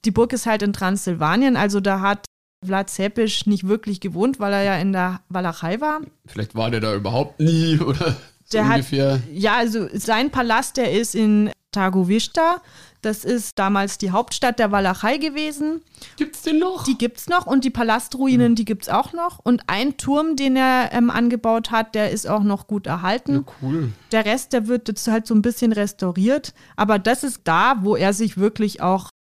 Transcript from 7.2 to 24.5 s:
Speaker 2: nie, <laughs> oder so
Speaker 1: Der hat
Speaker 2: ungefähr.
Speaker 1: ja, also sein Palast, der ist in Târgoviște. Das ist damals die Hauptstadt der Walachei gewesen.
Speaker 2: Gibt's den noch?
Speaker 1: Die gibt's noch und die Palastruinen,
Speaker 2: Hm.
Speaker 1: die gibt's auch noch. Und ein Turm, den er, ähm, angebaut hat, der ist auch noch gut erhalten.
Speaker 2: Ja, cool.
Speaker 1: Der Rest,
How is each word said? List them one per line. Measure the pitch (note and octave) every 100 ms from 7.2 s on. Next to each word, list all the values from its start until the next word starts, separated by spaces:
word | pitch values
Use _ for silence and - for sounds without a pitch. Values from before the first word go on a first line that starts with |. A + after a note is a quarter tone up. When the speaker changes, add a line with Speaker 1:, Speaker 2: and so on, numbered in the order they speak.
| - -
Speaker 2:
nie, | D#3 D#3+ E3 D#3
<laughs> | D#3
oder | C#3 E3+ - - _
so | _
Speaker 1:
Der | G#3+ G#3+
hat | A3+
Speaker 2:
ungefähr. | C3+ C#3 C#3 C3+ B2
Speaker 1:
ja, | D3+ G#3 A3+
also | A#3 A3 F3
sein | - A3 A3 C#4
Palast, | C4+ A#3+ A3+ - -
der | A#3
ist | F#3 A#3 -
in | G#3+ G#3 G#3+ - _
Târgoviște. | G3+ F#3+ F#3+ F3+ G#3+ - - E4 F4+ - - - _
Das | A3 G#3+
ist | - A#3+ G#3 -
damals | G3 G3+ G3+ -
die | G3+
Hauptstadt | F#3+ B3+ - B3+ A#3+
der | G#3+
Walachei | G3+ F#3+ F3+ G#3+ C#4+
gewesen. | D#4 C#4+ D4+ D4 D4+ D#4+ _ - - -
Speaker 2:
Gibt's | D4+ -
den | E4 D#4
noch? | F4+ F#4 -
Speaker 1:
Die | C4
gibt's | A#3 - -
noch | F4 -
und | C#4 C4
die |
Palastruinen, | A#3+ A3+ A3 - B3+ C4+ B3 A#3+
Speaker 2:
Hm. | A3+
Speaker 1:
die | A3
gibt's | G#3 -
auch | G#3 C4+
noch. | E4 F4 -
Und | - B3 -
ein | G3 C4+ C4+
Turm, | - C#4+ D#4+ C#4
den | C#4 C4
er, | C4 B3+ A#3+
ähm, | B3 A#3
angebaut | - A#3+ A#3+ A3+ A3+ A3+
hat, | A3+ A3
der | A3 G#3
ist | G#3+ -
auch | G#3
noch | G3+ G3 -
gut | G#3 -
erhalten. | E3+ F3+ A#3+ C#4
Speaker 2:
Ja, | C#4 C#4 -
cool. | C3 E3 C3 G2+ _
Speaker 1:
Der | A3 G#3
Rest, | B3+ -